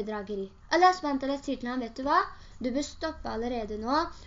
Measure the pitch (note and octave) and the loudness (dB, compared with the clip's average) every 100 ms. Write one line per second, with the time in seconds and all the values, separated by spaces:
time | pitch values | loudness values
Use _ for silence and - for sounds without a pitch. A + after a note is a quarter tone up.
0 | G#3 G#3+ G3 G3 G3 - - E4 F#4 F4+ | -4 -4 -4 -6 -6 -10 2 8 8 6
1 | D4 C4+ C4+ C4+ C#4 B3 A#3+ B3+ A3+ B3 | 0 0 0 -2 -2 -4 -4 -4 -4 -4
2 | C4+ E4+ G4+ - - - B3 C4 C#4+ - | 2 2 2 -6 -16 -6 -2 -2 -4 -6
3 | D#4+ D4+ A#3 A3 A#3+ B3 G#3 G#3+ A3 D4 | -6 -6 -6 -4 -2 -4 -4 -4 0 0
4 | E4+ - | 0 -6